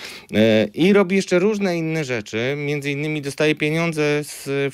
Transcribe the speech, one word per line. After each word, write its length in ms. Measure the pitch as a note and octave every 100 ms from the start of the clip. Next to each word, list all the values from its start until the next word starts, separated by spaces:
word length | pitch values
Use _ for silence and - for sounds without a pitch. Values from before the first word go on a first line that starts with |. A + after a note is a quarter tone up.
| - - -
E, 300 | G#2 A2 A2
i 280 | G#2+ - F3
robi 240 | G3+ F3+ G3
jeszcze 220 | F#3 F3+
różne 400 | G3+ G#3 G3 E3+
inne 260 | D#3+ D#3+
rzeczy, 500 | C3+ A#2+ G2+ A2 B2 C#3+
między 340 | C#3+ D3 C#3
innymi 320 | C#3 D3+ D3+
dostaje 320 | C#3 - D#3
pieniądze 680 | D3+ D3+ D#3+ E3+ D#3 D3 D3
z 240 | D3 - C#3 C#3 C#3